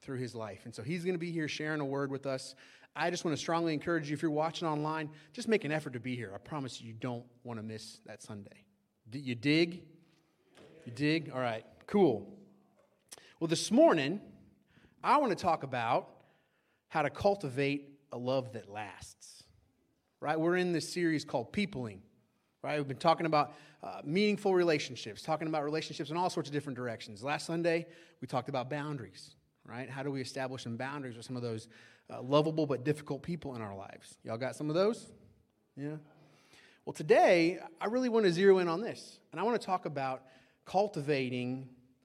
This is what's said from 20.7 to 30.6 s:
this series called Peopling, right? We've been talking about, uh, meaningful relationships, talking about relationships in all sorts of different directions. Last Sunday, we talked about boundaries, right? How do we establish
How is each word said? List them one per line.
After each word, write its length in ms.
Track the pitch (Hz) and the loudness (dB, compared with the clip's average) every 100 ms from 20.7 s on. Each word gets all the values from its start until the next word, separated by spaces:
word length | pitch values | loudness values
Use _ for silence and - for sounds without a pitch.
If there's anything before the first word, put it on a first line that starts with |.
this 200 | 165 156 | 0 -2
series 320 | 180 170 151 | -2 0 0
called 280 | - 139 113 | -2 -4 -4
Peopling, 500 | - 220 135 117 98 - _ _ _ _ _ | -4 -4 -4 -8 -12 -18 _ _ _ _ _
right? 160 | 135 147 | -4 -4
We've 80 | 135 | -4
been 100 | 131 | 2
talking 300 | 170 160 165 | 4 4 4
about, 260 | 151 139 - - - | 2 2 -4 -20 -14
uh, 180 | - 185 | -12 -10
meaningful 520 | - 180 208 202 202 185 | -2 2 2 2 2 4
relationships, 640 | 175 151 - 120 113 98 | 4 2 0 -8 -10 -8
talking 260 | - 156 160 | -4 -2 -2
about 160 | 156 | -2
relationships 460 | 147 156 151 160 147 | -2 -4 -4 -8 -6
in 80 | 170 | -2
all 140 | 180 | 0
sorts 180 | 175 139 | -2 -4
of 40 | |
different 240 | 147 143 120 | -4 -4 -6
directions. 460 | 123 110 - 104 | -6 -8 -10 -8
Last 220 | 135 151 160 | -4 -4 -2
Sunday, 400 | 165 170 165 - - - _ | 0 2 2 -2 -14 -20 _
we 60 | 135 | -6
talked 220 | 147 143 | -4 -2
about 180 | 135 123 | -4 -4
boundaries, 680 | 147 151 143 95 - - - _ _ - | -6 -6 -8 -10 -16 -20 -20 _ _ -14
right? 220 | 117 127 | -12 -10
How 140 | 135 | -6
do 80 | 143 | -4
we 120 | 135 | -4
establish 420 | 123 135 127 131 | -6 -6 -6 -6